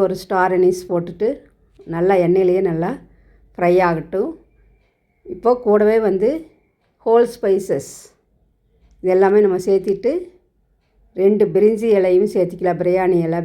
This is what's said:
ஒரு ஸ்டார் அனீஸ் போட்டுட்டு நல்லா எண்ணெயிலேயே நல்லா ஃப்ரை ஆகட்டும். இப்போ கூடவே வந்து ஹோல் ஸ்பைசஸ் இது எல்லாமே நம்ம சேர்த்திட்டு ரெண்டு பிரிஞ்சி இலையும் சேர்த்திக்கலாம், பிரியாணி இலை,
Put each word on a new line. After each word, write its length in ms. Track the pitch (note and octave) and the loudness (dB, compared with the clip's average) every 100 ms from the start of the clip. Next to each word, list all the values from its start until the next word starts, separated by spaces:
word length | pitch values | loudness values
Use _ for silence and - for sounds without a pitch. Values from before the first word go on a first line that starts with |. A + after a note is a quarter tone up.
ஒரு 140 | F#3+ F#3 - | 2 -2 -4
ஸ்டார் 300 | F#3 F#3 F#3 | -2 0 2
அனீஸ் 240 | F3+ F3+ - | 0 0 -4
போட்டுட்டு 380 | F3 E3+ E3+ G#3+ C#4+ - _ _ - - E3 | -6 -6 -6 -6 -6 -12 _ _ -20 -10 -2
நல்லா 220 | F3+ F#3+ E3+ | 0 2 2
எண்ணெயிலேயே 360 | F#3 F#3 F#3 F#3+ | 2 2 0 0
நல்லா 220 | D#3+ F3 C4+ - _ _ _ _ - | -2 -6 -8 -16 _ _ _ _ -4
ஃப்ரை 180 | F3 F3+ F3 | 0 2 2
ஆகட்டும். 400 | D#3+ - F#3+ C#4 - _ _ _ _ _ _ _ _ - F3+ | -2 -6 -6 -6 -10 _ _ _ _ _ _ _ _ -18 -4
இப்போ 180 | A#3 B3 A3+ | -2 0 2
கூடவே 300 | G#3 G#3+ A3 G#3+ | 2 4 2 0
வந்து 220 | G3 A3 D#4+ - _ _ _ _ _ - | 0 -2 -2 -8 _ _ _ _ _ 2
ஹோல் 220 | A#3 A#3+ | 2 2
ஸ்பைசஸ் 560 | - G3+ F#3+ F#3 C#3 - - - _ _ _ _ _ _ _ _ _ | -2 -2 -2 -2 -6 -8 -18 -20 _ _ _ _ _ _ _ _ _
இது 100 | F#3 | 0
எல்லாமே 260 | F#3 F#3+ G#3 | 2 4 4
நம்ம 140 | G3+ F3+ G3+ | 2 0 -2
சேர்த்திட்டு 460 | G3 F#3+ F#3+ A#3+ E4+ - _ _ _ _ _ _ _ _ - | -2 -2 -4 -4 -4 -8 _ _ _ _ _ _ _ _ -2
ரெண்டு 220 | G3 G#3 G3+ | 2 2 0
பிரிஞ்சி 340 | F#3+ G#3 A3 A3+ G3+ | 2 2 2 0 2
இலையும் 340 | F#3 F#3 G#3 | 2 2 2
சேர்த்திக்கலாம், 460 | G#3 F3 F3 F#3 E3+ | -2 -4 -4 -4 -2
பிரியாணி 360 | F3 F#3 F#3 F3 E3 | 0 0 0 0 0
இலை, 140 | E3 | -2